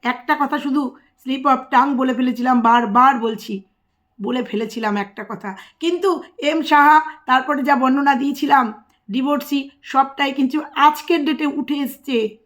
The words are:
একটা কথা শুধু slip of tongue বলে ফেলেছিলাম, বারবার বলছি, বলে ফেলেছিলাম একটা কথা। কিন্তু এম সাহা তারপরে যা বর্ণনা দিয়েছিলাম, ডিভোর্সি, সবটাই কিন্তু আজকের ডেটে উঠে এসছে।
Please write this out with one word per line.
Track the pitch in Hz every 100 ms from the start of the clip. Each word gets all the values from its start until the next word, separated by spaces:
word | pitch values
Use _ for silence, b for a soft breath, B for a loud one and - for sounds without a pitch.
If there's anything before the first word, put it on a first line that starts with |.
একটা | 240 254 - 302
কথা | 285 294
শুধু | 294 277 285 b b b -
slip | 262
of | 277 262 262
tongue | 262 285 262
বলে | 262
ফেলেছিলাম, | 240 254 240 254 247
বারবার | 226 240 233 214 262 262
বলছি, | 226 220 - 196 196 _ _ _ _ _
বলে | 208 247
ফেলেছিলাম | - 214 226 233 220 208
একটা | 196 - 208
কথা। | 220 208 190 B _
কিন্তু | 330 349 381 330 B -
এম | 277 320
সাহা | - 302 285 311 311 B -
তারপরে | 254 254 294
যা | 277 277
বর্ণনা | 262 269 277
দিয়েছিলাম, | 262 277 285 285 269 233 214 _ _ _
ডিভোর্সি, | 202 269 294 - 285 269 _
সবটাই | - 262 269 - 277
কিন্তু | 269 262 302 294
আজকের | - 285 302 - 339
ডেটে | 285 294 302
উঠে | 277 -
এসছে। | 285 277 - - 247 214 -